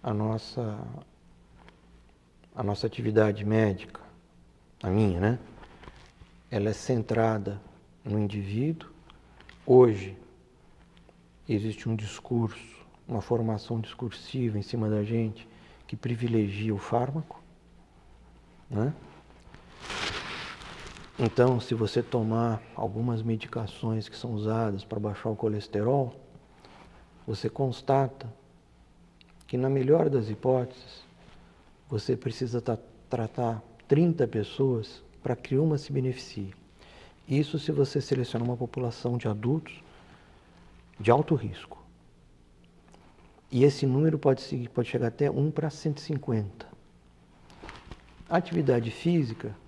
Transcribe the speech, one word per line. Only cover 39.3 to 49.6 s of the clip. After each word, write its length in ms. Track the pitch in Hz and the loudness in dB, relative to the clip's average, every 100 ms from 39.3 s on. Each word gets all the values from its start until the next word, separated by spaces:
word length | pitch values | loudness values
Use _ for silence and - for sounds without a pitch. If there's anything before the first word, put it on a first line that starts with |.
| 104 113 156 - - - - - - - - - - - - - - | -2 0 0 -2 -18 -20 -20 -20 -20 -20 -20 -20 -20 -20 -20 -20 -2
de 100 | 104 | 6
alto 240 | 123 151 | 6 6
risco. 500 | 151 107 95 - - - - - - - - - - - - - - - - - - _ | 0 0 -8 -14 -20 -20 -20 -20 -20 -20 -20 -20 -20 -20 -20 -20 -20 -20 -20 -20 -20 _
E 120 | 127 | 4
esse 220 | 139 139 135 | 4 6 2
número 320 | 131 156 156 | 4 4 4
pode 220 | 143 131 | 2 2
seguir, 280 | - 131 120 | 0 -6 -4
pode 200 | - 120 | -4 -2
chegar 180 | 120 117 | 0 -2
até 240 | - 143 | 0 0
um 180 | - 147 | 2 0
pra 200 | 151 160 | 0 -4
cento 280 | - 160 143 | -4 -6 -6
e 40 | |
cinquenta. 680 | - 147 - 113 101 - - - - - - - - - - - - - - - - - - | -4 -6 0 0 -2 -8 -18 -20 -20 -20 -20 -20 -20 -20 -20 -20 -18 -18 -18 -20 -20 -20 0
A 80 | 170 | 0
atividade 540 | 175 170 139 120 113 | 2 0 4 4 2
física 640 | - 165 170 131 110 113 104 | -2 2 2 2 -4 -8 -12